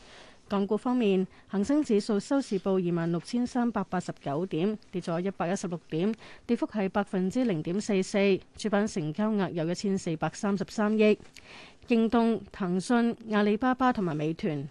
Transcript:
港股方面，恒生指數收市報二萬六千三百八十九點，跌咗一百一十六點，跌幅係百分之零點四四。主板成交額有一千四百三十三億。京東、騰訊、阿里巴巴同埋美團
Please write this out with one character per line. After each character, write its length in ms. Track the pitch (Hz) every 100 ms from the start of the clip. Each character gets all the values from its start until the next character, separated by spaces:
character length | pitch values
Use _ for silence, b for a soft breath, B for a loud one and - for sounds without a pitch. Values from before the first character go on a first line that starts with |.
| B B B B -
港 180 | 196 196
股 120 | 208
方 180 | 254 247
面， 320 | 208 190 185 B B
恒 180 | 190 202
生 180 | 294
指 160 | 285 208
數 180 | - 202
收 200 | - 277
市 180 | - 190
報 140 | 196 190
二 140 | 175 170
萬 160 | 165
六 80 | 170
千 240 | - 240 247
三 240 | 247 240
百 140 | 214 190
八 140 | 180
十 140 | - -
九 240 | 151 143 190
點， 320 | 160 196 214 -
跌 100 | 180
咗 180 | 175 170
一 100 | 190
百 200 | - 170
一 40 | 196
十 120 | 185
六 100 | 170 -
點， 260 | 160 202 220 B B -
跌 100 | 233
幅 100 | 320
係 200 | 214 190
百 160 | 208
分 260 | 196 185 185
之 140 | 254
零 180 | 247 160
點 180 | 160 190
四 200 | 220 196
四。 380 | 190 208 202 185 - -
主 140 | 214
板 180 | 202 214
成 240 | 190 151
交 200 | 156 214
額 180 | 208 175
有 160 | 170 160
一 60 | 175
千 220 | 202 190
四 180 | 180 160
百 140 | 160
三 280 | - 202 202
十 60 | 190
三 280 | - 208 214
億。 200 | 214 - - B B B B B -
京 220 | 233 226
東、 320 | 240 226 226 202
騰 300 | - 180 185
訊、 340 | 175 240 233 - 220
阿 120 | 208
里 140 | 208 208
巴 180 | 254 254
巴 180 | 254
同 100 | 247
埋 120 | 175 151
美 180 | 156
團 340 | 165 175 147 147